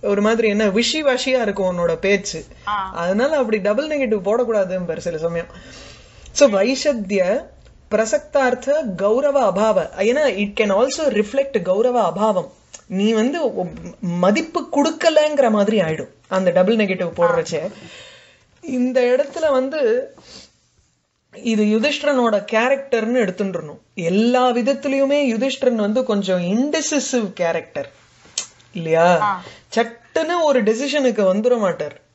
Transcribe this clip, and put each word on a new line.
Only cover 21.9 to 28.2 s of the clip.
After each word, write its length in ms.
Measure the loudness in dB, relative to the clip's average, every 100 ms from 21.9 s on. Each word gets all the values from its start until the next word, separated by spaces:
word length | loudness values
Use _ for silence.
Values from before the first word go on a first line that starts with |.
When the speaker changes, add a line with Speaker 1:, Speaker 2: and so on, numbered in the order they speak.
| -2 0 2 2 0 0
Speaker 1:
கேரக்டர்னு 400 | 0 2 0 0
எடுத்துட்டுறணும். 880 | -2 0 0 0 -2 -4 -4 -10 -16 _ -6
எல்லா 540 | -2 2 2 4 2
விதத்திலயுமே 840 | 2 0 -2 -2 0 2 2 2
யுதிஷ்டிரன் 420 | 0 -2 0 0 0
வந்து 280 | 0 0
கொஞ்சம் 380 | 0 0 0 -2
indecisive 920 | 0 0 0 -2 0 -2 0 -2 -4
character 560 | -2 -2 -2 -6 -10 -10 -14 _ _